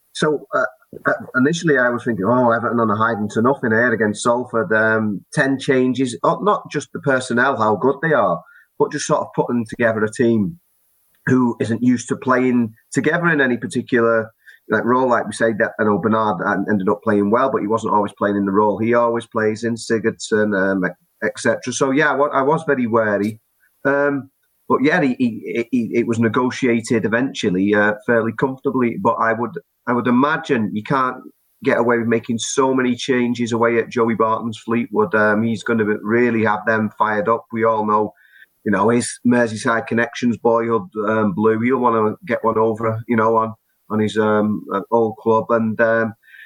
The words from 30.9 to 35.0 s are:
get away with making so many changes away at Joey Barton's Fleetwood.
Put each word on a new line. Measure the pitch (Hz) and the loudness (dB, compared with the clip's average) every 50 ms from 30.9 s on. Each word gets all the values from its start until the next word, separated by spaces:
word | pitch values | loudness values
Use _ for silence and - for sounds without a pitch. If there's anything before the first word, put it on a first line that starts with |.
| 143 135 131 127 - - - - - _ _ _ _ _ - | -2 0 0 -2 -4 -8 -14 -20 -20 _ _ _ _ _ -2
get | 135 120 101 | 0 0 2
away | 120 120 120 117 | 2 2 2 2
with | 113 117 | 2 0
making | 117 117 113 - 117 113 | 0 0 0 -2 -4 -6
so | - - - - 135 135 131 | -6 -4 -2 0 0 2 2
many | 131 123 123 120 | 0 0 0 -2
changes | 117 - - 131 123 123 120 120 117 120 110 117 | -2 -2 -2 0 0 0 0 -2 -2 -2 -2 0
away | 113 117 117 117 117 | 0 2 2 2 0
at | 107 - | 0 -2
Joey | - 120 117 117 113 | -2 0 0 0 2
Barton's | 98 113 110 110 110 110 120 110 - | 0 0 0 0 -2 -4 -6 -8 -10
Fleetwood. | - - 113 117 117 - 104 104 | -6 -4 -2 -2 -2 -2 -2 -2